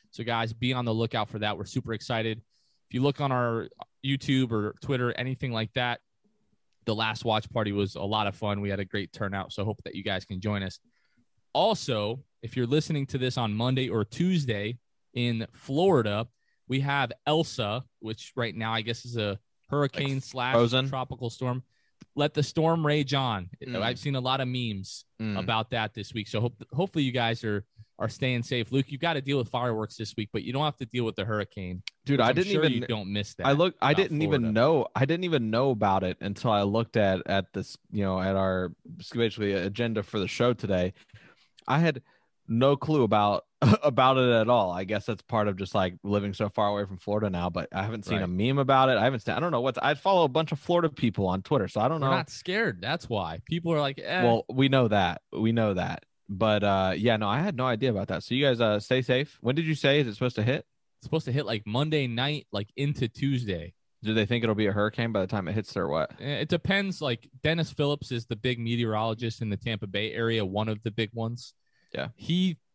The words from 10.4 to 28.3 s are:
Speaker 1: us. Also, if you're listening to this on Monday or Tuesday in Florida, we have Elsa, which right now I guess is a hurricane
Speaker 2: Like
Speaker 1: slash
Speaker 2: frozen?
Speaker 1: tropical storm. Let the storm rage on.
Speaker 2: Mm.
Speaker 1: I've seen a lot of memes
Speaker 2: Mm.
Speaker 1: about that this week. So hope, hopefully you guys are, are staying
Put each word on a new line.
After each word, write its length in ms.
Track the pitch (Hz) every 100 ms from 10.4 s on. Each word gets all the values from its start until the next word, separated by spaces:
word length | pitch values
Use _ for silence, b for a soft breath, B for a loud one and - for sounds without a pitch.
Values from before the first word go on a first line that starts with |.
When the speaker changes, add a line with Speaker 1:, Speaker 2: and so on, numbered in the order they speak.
| 107 101
Speaker 1:
us. 180 | 95 - _ _ _ _ _ _ _
Also, 680 | 147 202 208 - 113 104 131 - _
if 140 | 117 127
you're 120 | 120
listening 380 | 147 - 151 135
to 100 | 135
this 200 | 127 127
on 160 | 113 104
Monday 340 | 123 131 131
or 140 | 107 104
Tuesday 720 | - 175 180 131 104 107 120 _ _ _ 123
in 320 | 120 113 113
Florida, 760 | - - 139 196 151 107 104 120 _ _ _ -
we 120 | 131
have 320 | 139 143 123 - -
Elsa, 560 | 156 160 - 104 113 - _
which 320 | 110 110 - -
right 200 | 117 92
now 180 | 110
I 80 | 113
guess 240 | 110 117 123
is 120 | 120
a 200 | 104 98 _ _ -
hurricane 460 | 143 143 - 139 135
Speaker 2:
Like 80 |
Speaker 1:
slash 300 | - 131 123
Speaker 2:
frozen? 360 | 120 120 131 135
Speaker 1:
tropical 400 | 131 127 131 120
storm. 320 | - 127 127 - b b b - -
Let 180 | 147
the 80 | -
storm 420 | 139 - 160 165 151
rage 280 | 151 135
on. 360 | 139 127 104 87 - -
Speaker 2:
Mm. 160 | 95
Speaker 1:
I've 180 | 113 131
seen 160 | 147 135
a 40 |
lot 180 | 127 135
of 60 | 127
memes 580 | 127 120 98 95 - - -
Speaker 2:
Mm. 160 | 110 101
Speaker 1:
about 320 | 95 110 110
that 220 | 117 107
this 200 | - 98
week. 140 | 110 101
So 120 | 107
hope, 120 | 120 - -
hopefully 300 | 135 190 165
you 80 | 135
guys 320 | 123 117 113
are, 220 | 110 104 - b b -
are 100 | 113
staying 340 | - 131